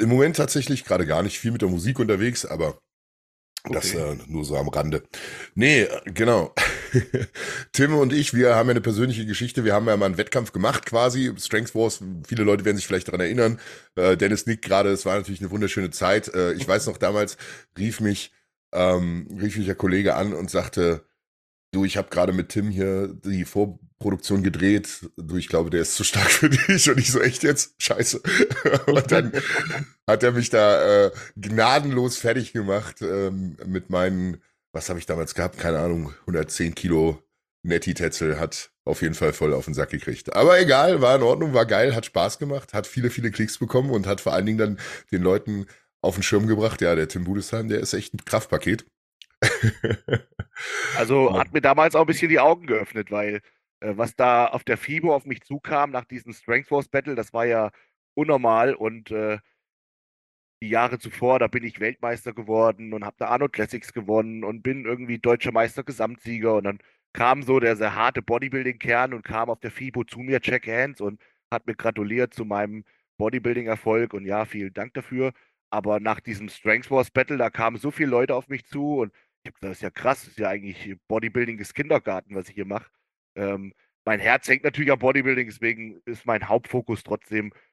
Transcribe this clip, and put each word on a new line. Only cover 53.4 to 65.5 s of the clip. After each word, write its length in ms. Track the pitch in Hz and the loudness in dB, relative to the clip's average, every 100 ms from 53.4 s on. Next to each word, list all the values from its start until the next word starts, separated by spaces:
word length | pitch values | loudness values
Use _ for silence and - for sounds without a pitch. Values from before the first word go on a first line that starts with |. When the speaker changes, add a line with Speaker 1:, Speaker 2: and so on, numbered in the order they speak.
| - _ _ _ | -10 _ _ _
Speaker 2:
äh, 140 | 107 101 | -6 -4
was 180 | 117 | -4
da 320 | - 123 120 117 | 2 4 4 4
auf 160 | 127 | 0
der 120 | - 113 | -4 -4
fibo 380 | - 156 165 | -4 -2 0
auf 100 | 139 | 0
mich 180 | 135 131 | -2 -12
zukam 480 | - 143 - 151 143 | -10 -12 -4 -2 -2
nach 140 | 127 | -4
diesem 280 | 117 127 120 | -8 -12 -16
Strength 380 | 110 - 120 139 | -12 -2 -2 0
Wars 180 | 143 135 | -2 0
Battle, 260 | 139 147 | -2 -2
das 180 | 123 107 | -4 -4
war 140 | 117 120 | -2 0
ja 240 | 113 107 - _ _ _ | 0 0 -6 _ _ _
unnormal 600 | - 151 139 120 113 123 | -4 0 2 4 4 4
und, 360 | 123 110 113 110 | 0 -4 -8 -8
äh, 280 | 107 107 107 - _ _ _ _ _ _ _ _ _ _ _ | -4 -4 -6 -10 _ _ _ _ _ _ _ _ _ _ _
die 60 | 110 | -4
Jahre 300 | 113 120 120 | 0 0 -2
zuvor, 420 | 113 - 123 131 | -10 -2 2 4
da 80 | 113 | 2
bin 160 | 123 | -2
ich 160 | 117 - | -8 -6
Weltmeister 520 | 110 127 117 117 123 | -6 -4 -6 -6 -10
geworden 600 | 113 107 110 113 101 113 | -12 -2 2 2 2 -6
und 100 | 107 | -10
hab 140 | 104 - | -12 -8
da 80 | 110 | -4
Arnold 260 | 123 143 | -2 -2
Classics 400 | - 107 120 - | -4 -6 -8 -12
gewonnen 520 | - 101 110 113 113 | -10 -2 0 0 -6
und 180 | 107 113 | -10 -6
bin 240 | 127 135 113 | -6 -6 -6
irgendwie 320 | 123 123 117 | -8 -8 -2
deutscher 340 | 120 120 127 | 0 0 0